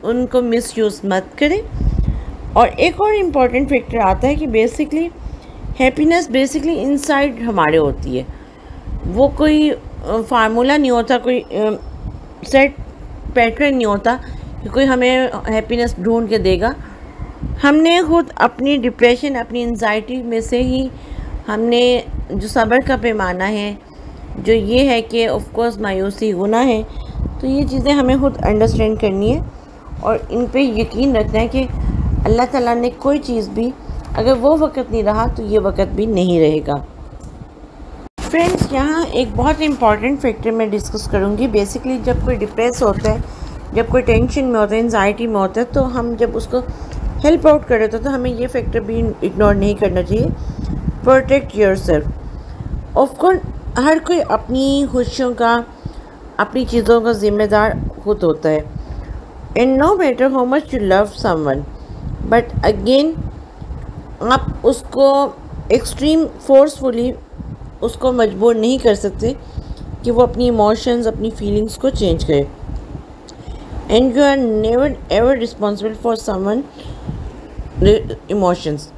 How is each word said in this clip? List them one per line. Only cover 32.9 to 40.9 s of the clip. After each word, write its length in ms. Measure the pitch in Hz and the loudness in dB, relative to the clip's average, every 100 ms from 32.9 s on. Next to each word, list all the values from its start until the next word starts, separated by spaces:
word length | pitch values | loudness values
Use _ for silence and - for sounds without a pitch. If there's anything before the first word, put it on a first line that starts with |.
कोई 280 | 240 269 294 | -2 0 0
चीज़ 320 | 294 233 196 | 0 -4 -4
भी, 220 | 196 240 262 - - - - | -4 -4 -4 -10 -10 -6 -2
अगर 160 | 226 | 2
वो 240 | 262 262 311 | 4 4 4
वक़्त 320 | 302 277 247 | 2 -2 -4
नहीं 120 | 220 | 0
रहा, 240 | 208 214 233 | 0 0 0
तो 160 | 233 | -2
ये 160 | 214 214 | 0 2
वक़्त 300 | 196 190 190 | 2 0 -2
भी 180 | - 220 | 0 0
नहीं 340 | 202 180 175 | 2 4 4
रहेगा। 460 | 156 156 143 143 - - - - - - - - - - - - - - | 4 2 -2 -4 -6 -18 -20 -18 -18 -18 -20 -20 -20 -20 -18 -18 -18 -12
Friends, 520 | - 320 339 370 - | -4 0 2 0 -2
यहाँ 340 | 269 285 311 339 | 0 0 0 -2
एक 300 | - 240 208 | -2 -2 0
बहुत 240 | 254 311 | 0 2
important 580 | 311 269 233 208 226 277 | -2 2 2 2 0 0
factor 300 | 269 220 226 | -2 -2 -2
मैं 200 | 226 220 | -2 0
discuss 380 | 208 - | -2 -4